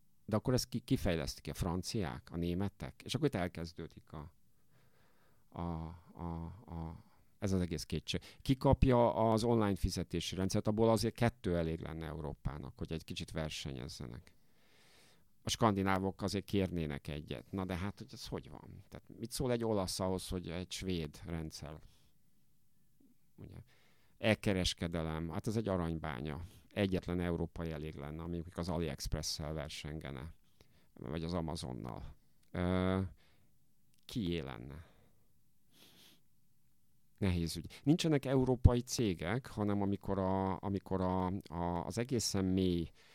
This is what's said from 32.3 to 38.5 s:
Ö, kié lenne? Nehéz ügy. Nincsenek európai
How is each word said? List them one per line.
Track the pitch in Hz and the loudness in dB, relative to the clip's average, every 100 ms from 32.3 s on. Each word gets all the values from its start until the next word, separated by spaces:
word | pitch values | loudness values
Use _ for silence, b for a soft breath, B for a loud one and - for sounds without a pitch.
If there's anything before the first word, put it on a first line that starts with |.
| - - | -20 -8
Ö, | 92 90 92 92 92 95 b b b b _ _ _ - - | -2 2 2 2 2 -2 b b b b _ _ _ -20 -20
kié | - 131 87 85 | -8 -2 0 -2
lenne? | 67 58 64 78 b b b b b - - - - B B B B B - - - - _ _ _ - - - | -4 -8 -12 -14 b b b b b -20 -20 -20 -20 B B B B B -20 -20 -20 -20 _ _ _ -20 -20 0
Nehéz | 98 87 82 85 | 2 4 0 -2
ügy. | - - | -8 -2
Nincsenek | - 170 165 147 | 4 4 6 4
európai | 131 135 127 | 4 4 4